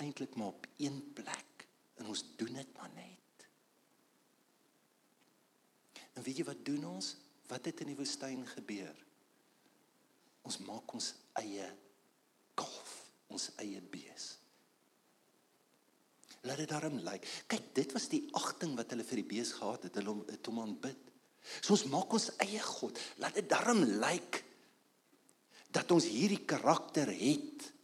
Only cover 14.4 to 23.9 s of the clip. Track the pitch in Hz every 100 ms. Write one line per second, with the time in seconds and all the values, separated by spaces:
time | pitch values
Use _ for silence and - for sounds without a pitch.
14.4 | - _ _ _ _ _ _ _ _ _
15.4 | _ _ _ _ _ _ _ _ - -
16.4 | 123 139 156 151 156 139 170 95 - -
17.4 | - 220 - - - 240 - 156 - -
18.4 | - - 175 127 113 120 - 120 95 104
19.4 | 117 - 104 120 92 - 101 104 107 110
20.4 | - 113 110 98 131 - - - _ _
21.4 | - - - 208 - 143 - 226 - -
22.4 | 196 214 - - 226 - - - - -
23.4 | - - 226 233 135